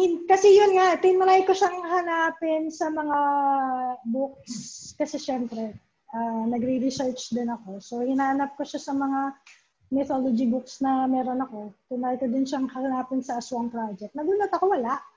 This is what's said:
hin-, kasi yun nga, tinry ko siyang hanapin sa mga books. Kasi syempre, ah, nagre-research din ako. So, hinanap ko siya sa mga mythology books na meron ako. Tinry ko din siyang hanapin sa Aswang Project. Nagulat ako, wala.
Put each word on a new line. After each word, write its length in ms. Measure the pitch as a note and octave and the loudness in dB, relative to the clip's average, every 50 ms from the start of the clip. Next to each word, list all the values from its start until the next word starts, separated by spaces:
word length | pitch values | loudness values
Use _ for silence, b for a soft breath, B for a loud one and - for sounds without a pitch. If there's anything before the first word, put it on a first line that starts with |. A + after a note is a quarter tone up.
hin-, 240 | F#4 F4 E4+ E4 - | 2 2 2 -2 2
kasi 240 | - F#4+ F#4+ G4+ G#4 | 2 4 6 8 10
yun 240 | F#4+ G4+ G#4 G4+ F#4+ | 10 10 8 8 6
nga, 240 | F#4 F#4 F#4 E4+ | 6 6 4 4
tinry 480 | - - F#4 F#4 F#4 F#4 F#4+ F#4+ F#4+ F#4+ | 4 4 4 4 6 6 6 6 6 6
ko 80 | F#4+ F#4+ | 4 2
siyang 320 | - G#4 F4 F4+ F4+ F4 | 2 2 0 0 -4 -4
hanapin 880 | E4 F4 F4+ F4 E4+ E4 E4 D#4+ E4 E4 - E4 D#4+ D#4 D#4 D#4+ D#4 D#4 | -2 0 0 0 0 0 0 0 0 -2 -2 -2 0 0 0 -2 -4 -6
sa 160 | - E4+ D#4 | -6 -6 -4
mga 300 | D#4 D#4 D4+ D4 D4 C#4+ C#4+ C#4+ C#4+ C#4+ C#4 C#4 C#4 C4+ C4+ C4 B3+ B3+ B3+ B3 B3 - - A#3 | -4 -4 -2 0 0 2 2 2 2 2 2 2 2 2 0 0 -2 -2 -4 -4 -6 -6 -6 -4
books. 880 | A3+ C4 C#4 C#4 C4+ - - - A#3 G3 - - - - - - - | -2 -2 -2 -4 -6 -14 -16 -14 -14 -12 -12 -14 -16 -16 -18 -18 -6
Kasi 240 | - D4 - - D4 | -6 -6 -4 -4 -6
syempre, 560 | - - C4 B3 B3 A#3 A3 A3 A3+ G#3+ G#3 - - _ _ _ _ _ - | -6 -4 -4 -4 -4 -6 -6 -8 -8 -8 -10 -14 -20 _ _ _ _ _ -8
ah, 320 | A3+ A#3 A#3 A3+ A3+ A3 A#3 | -6 -4 -4 -4 -2 -2 -2
nagre-research 880 | A#3+ A#3 A#3+ B3+ C4 B3+ B3 C4+ C4 - C4+ B3+ B3+ - - - A3+ | -2 -2 -2 -2 -2 0 0 -2 -2 -2 -4 -4 -4 -6 -8 -6 -6
din 160 | A#3+ A#3+ A#3 A#3 | -4 -4 -4 -6
ako. 320 | A3+ - F#3+ G3 G3 - | -8 -10 -14 -14 -14 -12
So, 160 | - A#3+ A#3+ | -10 -6 -4
hinanap 560 | B3 C4 C4+ C4+ C#4 C4+ C4+ C#4 C#4 C#4 C#4 | -2 -2 0 0 0 0 0 0 -2 -4 -4
ko 80 | - D4 | -8 -8
siya 160 | - - C#4 | -8 -8 -10
sa 160 | - D4 C#4 | -8 -4 -4
mga 400 | C4+ C#4 C4+ C4+ C4+ C4+ C#4 C#4 - b b b b b b _ _ _ _ C4 | -2 -2 -2 -2 -2 -4 -4 -6 -10 b b b b b b _ _ _ _ -2
mythology 560 | C4+ C#4 - C#4+ C4 B3+ C4+ A3+ A3+ C4+ A3+ | -2 0 0 -2 0 0 0 0 2 2 0
books 320 | A#3+ C4 B3 - - - | 0 -2 -4 -8 -8 -4
na 240 | C4+ C4+ C4 C4 C4 | -2 0 2 2 2
meron 400 | C4 C4 C4 B3+ B3+ B3+ B3+ C4 | 0 0 0 0 -2 -4 -4 -6
ako. 240 | B3+ A3 G#3 G#3 G#3 G3 _ _ _ B3+ | -6 -8 -12 -14 -14 -16 _ _ _ -6
Tinry 240 | B3 B3+ B3+ B3+ | -4 -4 -4 -2
ko 160 | B3+ C4+ A#3+ A#3 | -2 -2 -2 0
din 160 | C4+ C4+ C4 | 0 0 -2
siyang 240 | D4 C4+ C4 B3 - | -2 -4 -4 -4 -4
hanapin 480 | C4 C4 C4+ C4 B3+ B3+ - C4+ C4 | -4 -4 -2 -2 -2 -4 -4 -4 -4
sa 240 | B3+ - A#3+ B3 A#3+ | -4 -4 -6 -8 -6
Aswang 240 | - B3+ A#3 A#3+ A#3+ | -6 -6 -4 -4 -4
Project. 480 | A#3 A#3 A3+ G#3+ G3+ F#3 G#3 G3+ - | -4 -6 -6 -6 -8 -10 -12 -12 -10
Nagulat 320 | C#4+ D4+ E4 G4 G#4 G4+ G4 | -6 -2 -2 0 0 0 0
ako, 240 | F#4 E4+ F#4 G4 G4+ | 0 0 2 2 2
wala. 320 | C#4+ A3+ A#3 - - - - _ | 0 0 -2 -4 -6 -8 -14 _